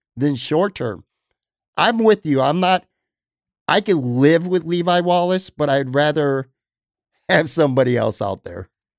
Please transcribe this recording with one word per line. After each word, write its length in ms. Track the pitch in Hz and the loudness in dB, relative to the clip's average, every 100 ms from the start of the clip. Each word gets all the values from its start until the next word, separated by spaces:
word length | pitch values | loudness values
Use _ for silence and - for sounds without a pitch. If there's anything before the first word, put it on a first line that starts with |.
| _ - | _ -4
than 200 | 147 127 | -2 -2
short 400 | - 151 196 - | -2 0 -2 -4
term. 280 | 117 92 - _ _ _ _ _ _ - | -8 -10 -16 _ _ _ _ _ _ -2
I'm 220 | 190 226 | -2 2
with 260 | 220 208 156 | 2 2 2
you. 160 | 135 | 0
I'm 180 | 135 170 | 2 2
not, 260 | 180 185 - _ _ _ _ _ _ _ - | 0 0 -4 _ _ _ _ _ _ _ -2
I 140 | 190 | -2
can 380 | 208 170 123 123 | 0 -2 0 2
live 280 | 139 165 175 | 4 4 2
with 180 | 180 165 | -4 -2
Levi 360 | 175 175 175 | -4 0 0
Wallace, 480 | 175 175 175 185 - | 2 0 0 -2 -4
but 200 | - 147 | -4 0
I'd 260 | 139 135 135 | 0 0 0
rather 540 | 151 151 143 135 131 _ _ _ _ _ _ _ - | 0 0 0 -2 -6 _ _ _ _ _ _ _ -2
have 220 | 165 160 | 0 0
somebody 480 | 165 147 127 123 120 | 0 0 2 2 0
else 240 | 110 - | -2 -4
out 220 | 101 95 | -6 -8
there, 260 | 92 90 95 _ _ | -10 -14 -16 _ _